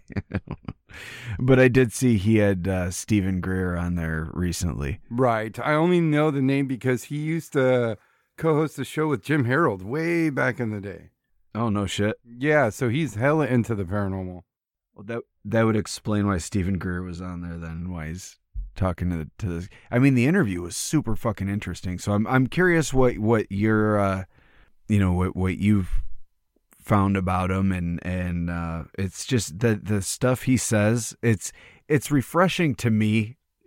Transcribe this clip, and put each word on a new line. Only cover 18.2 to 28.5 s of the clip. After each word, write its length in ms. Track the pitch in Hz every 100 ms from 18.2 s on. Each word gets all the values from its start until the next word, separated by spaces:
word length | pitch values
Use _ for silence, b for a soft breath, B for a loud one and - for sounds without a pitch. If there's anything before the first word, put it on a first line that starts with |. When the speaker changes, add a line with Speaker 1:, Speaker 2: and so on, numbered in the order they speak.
| - - _ - -
Speaker 1:
talking 360 | - 92 87 90
to, 200 | 85 78 -
to 140 | 95
this. 160 | 85 92 B B
I 80 | 120
mean, 160 | 139 127
the 120 | 123
interview 340 | 190 117 87
was 160 | 87 -
super 360 | - 156 113
fucking 360 | 107 117 101 98
interesting. 500 | 101 - 85 95 90
So 140 | -
I'm, 120 | 104 107
I'm 220 | 127 131
curious 460 | - 180 165 139
what, 240 | 131 127 95
what 340 | 107 113 -
your, 480 | 98 107 110 107 104
uh, 240 | 98 95 92 b b b b b -
you 100 | 104
know, 140 | 95
what, 240 | 90 92 -
what 220 | 92 90
you've 340 | 101 104 90 - - - - _ _ _ _ -
found 360 | - 101 98 98
about 340 | 92 92 92
him, 220 | 95 98
and, 260 | 92 85 85 -
and, 440 | 92 90 85
uh, 340 | 85